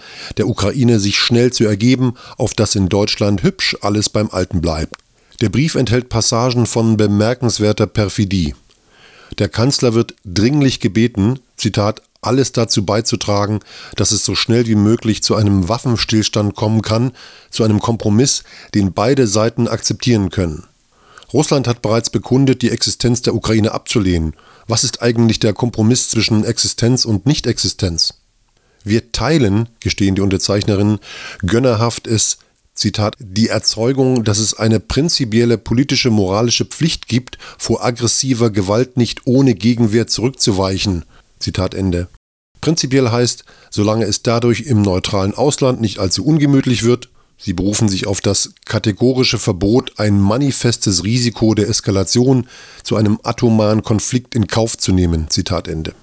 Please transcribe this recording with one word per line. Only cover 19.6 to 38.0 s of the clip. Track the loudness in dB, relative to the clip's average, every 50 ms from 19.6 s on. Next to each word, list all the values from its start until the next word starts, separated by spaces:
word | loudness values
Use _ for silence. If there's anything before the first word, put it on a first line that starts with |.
| -2 -2
akzeptieren | -2 -4 -4 -4 -6 -2 0 2 2 2 2 0
können. | -2 -2 -2 -2 -4 -8 -14 _ _ _ _ _ _ _ _ _ -20 -20 -12 -4
Russland | -2 0 0 2 0 0 0 -2
hat | -2 -2
bereits | -2 0 0 0 0 -2
bekundet, | -4 -6 -2 0 2 2 4 4 2 2
die | 0 -2
Existenz | -2 -2 -2 -4 -4 -2 0 0 0 0
der | 0 -2 -2
Ukraine | -2 -2 0 2 2 2 0
abzulehnen. | -2 -4 -6 -2 -2 0 2 2 2 0 0 -2 -6 -10 _ -20 -20 -16 -8 -4
Was | -2 -2 -2
ist | -4 -4 -2
eigentlich | -2 0 2 4 2 2 2 2
der | 0 -2 0
Kompromiss | 0 -2 -2 0 2 2 2 2 2 0 -2
zwischen | -2 -2 0 0 0 0 0
Existenz | 0 -2 -2 -4 -4 -2 0 0 2 2 2 0
und | 0 -2 0 0
Nichtexistenz? | 0 0 0 0 -2 -2 -2 -4 -4 -4 -4 -4 -4 -2 -2 -4 -4 -6 _ _ _ _ _ _ _ _ _ _ _ _ _ -4
Wir | -2 0 0 -2 _ -4
teilen“, | -4 0 0 2 2 2 2 2 0 0 -2 -6 _
gestehen | -6 -6 -2 0 0 0 2
die | 2
Unterzeichnerinnen, | 0 0 0 -2 0 0 0 0 0 0 0 2 2 2 0 0 -4 -10 -18 -18 -16 -16 -10 -6 -2
„gönnerhaft | 0 0 2 2 2 2 2 0 -2 -2 -4 -4 -2
es, | -2 0 0 -2 -4 -6 _ _ _ _ _ _ _
Zitat, | -4 -4 -2 -2 -2 -2 -2 -4 -6
die | -12 -6 -2 0 0 0
Erzeugung, | 0 -2 -2 -2 -4 -2 -2 0 0 2 2 2 2 2 0
dass | 0 0 0
es | 0 -2 -2
eine | 0 0 2 2 0
prinzipielle | 0 -2 -2 0 0 0 0 -2 -2 0 2 2 2 2 2 0
politische, | -2 0 0 0 0 0 -2 0 0 2
moralische | 2 2 2 2 2 0 0 0 0 -2 -4
Pflicht | -6 -4 -2 -2 -2 -2 -4 -4 -4
gibt, | -2 -2 -2 -6 -10 -18 -18 -20 -14 -8
vor | -4 -4 -2 -2 -2
aggressiver | -2 -2 -2